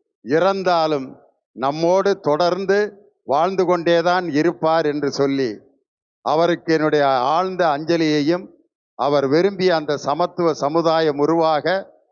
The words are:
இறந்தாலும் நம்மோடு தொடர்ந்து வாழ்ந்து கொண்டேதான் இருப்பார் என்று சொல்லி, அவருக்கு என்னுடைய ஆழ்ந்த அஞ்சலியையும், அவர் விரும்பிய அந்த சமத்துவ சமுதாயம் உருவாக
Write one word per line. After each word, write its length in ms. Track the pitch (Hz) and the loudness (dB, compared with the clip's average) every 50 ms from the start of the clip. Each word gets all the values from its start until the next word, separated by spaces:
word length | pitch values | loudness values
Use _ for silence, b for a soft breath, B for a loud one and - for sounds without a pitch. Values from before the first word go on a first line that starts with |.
| _ _ _ _ - | _ _ _ _ -6
இறந்தாலும் 960 | 110 139 160 175 190 196 196 180 180 175 165 160 156 151 139 131 135 135 - - _ _ _ _ _ _ | -2 0 2 2 0 0 0 0 0 0 0 0 0 -2 -4 -6 -10 -16 -20 -20 _ _ _ _ _ _
நம்மோடு 680 | 107 123 139 147 156 165 170 185 190 190 202 196 - | -6 -4 -4 -2 0 0 2 2 2 2 0 -2 0
தொடர்ந்து 720 | - 143 147 156 175 175 175 185 196 185 196 202 208 202 208 - - _ _ _ _ | -2 -2 0 2 2 0 0 0 0 0 0 0 0 -2 -6 -14 -20 _ _ _ _
வாழ்ந்து 380 | 113 131 147 165 190 196 185 180 | -2 -2 0 0 0 0 0 0
கொண்டேதான் 680 | 165 180 175 160 170 170 170 165 175 175 185 180 165 135 | 0 0 0 2 2 2 2 2 2 0 0 -2 -2 0
இருப்பார் 540 | 147 156 175 170 - 160 160 160 165 156 | 0 0 0 0 0 0 0 2 2 0
என்று 240 | 147 143 147 147 139 | 0 -2 -2 -4 -4
சொல்லி, 500 | 131 - 139 139 139 135 131 117 101 - - _ _ _ _ _ _ _ _ _ _ _ - | -2 -2 -2 0 0 -2 -2 -4 -4 -8 -14 _ _ _ _ _ _ _ _ _ _ _ -4
அவருக்கு 480 | 123 147 160 170 175 170 - - 160 160 | -2 0 2 2 2 0 -2 0 0 0
என்னுடைய 340 | 156 156 156 151 147 143 139 135 127 123 | 2 2 2 2 2 2 2 2 2 0
ஆழ்ந்த 420 | 135 156 170 185 190 185 175 175 160 | 0 0 0 -2 -2 -2 0 0 0
அஞ்சலியையும், 800 | 143 139 160 156 170 165 165 156 151 151 143 151 170 180 196 - - _ _ _ _ _ _ _ _ - | 0 -2 -2 -2 0 0 0 0 0 0 0 0 -2 -2 -6 -12 -20 _ _ _ _ _ _ _ _ -4
அவர் 280 | 120 143 143 143 135 | -2 0 0 0 2
விரும்பிய 480 | 131 139 165 180 202 202 175 185 185 170 | 2 2 2 2 0 0 0 0 0 0
அந்த 220 | 160 151 143 147 | 0 -2 -4 -4
சமத்துவ 560 | 139 - 143 143 160 175 175 175 175 175 165 143 | -4 -4 -4 -2 -2 -2 -4 -2 -2 -2 -2 -2
சமுதாயம் 640 | 127 139 143 156 170 165 165 160 165 160 156 139 143 | -2 -2 -2 0 0 2 2 2 2 0 0 0 0
உருவாக 680 | 147 156 165 170 160 160 156 147 131 160 185 190 190 - - _ _ _ | 0 0 2 2 2 0 0 0 0 -2 -2 -4 -6 -10 -18 _ _ _